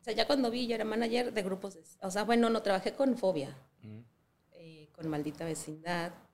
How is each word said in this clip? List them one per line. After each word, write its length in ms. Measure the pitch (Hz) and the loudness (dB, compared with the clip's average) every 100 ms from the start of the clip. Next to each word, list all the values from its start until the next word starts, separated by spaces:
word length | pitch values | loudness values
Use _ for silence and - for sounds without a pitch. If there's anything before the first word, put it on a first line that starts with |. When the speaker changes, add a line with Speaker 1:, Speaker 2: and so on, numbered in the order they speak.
Speaker 1:
O 40 | |
sea, 100 | - | -4
ya 120 | 214 220 | 0 2
cuando 220 | 285 247 | 4 4
vi, 160 | 240 240 | 0 0
yo 60 | 226 | 0
era 80 | |
manager 480 | 214 220 233 240 247 | 0 0 0 0 0
de 100 | 214 | -2
grupos 320 | 190 185 202 | -2 -4 -6
de, 80 | - - - | -12 -20 -10
o 100 | 190 | -4
sea, 120 | 190 | -2
bueno, 260 | 214 233 233 | 4 6 6
no, 120 | 226 | 4
trabajé 300 | 202 190 214 | 2 2 2
con 240 | - 269 233 | 2 2 4
Fobia, 400 | 190 165 135 - - _ | 2 0 -2 -10 -18 _
Speaker 2:
Ujú. 200 | 107 107 117 _ _ _ _ | -16 -16 -18 _ _ _ _
Speaker 1:
eh, 360 | 165 165 160 151 | -20 -20 -20 -20
con 160 | - 160 | -10 -4
Maldita 360 | 151 147 151 | -2 -4 -4
Vecindad 680 | 165 156 - 156 165 175 170 175 - | -6 -6 -8 -10 -4 -2 -2 -8 -20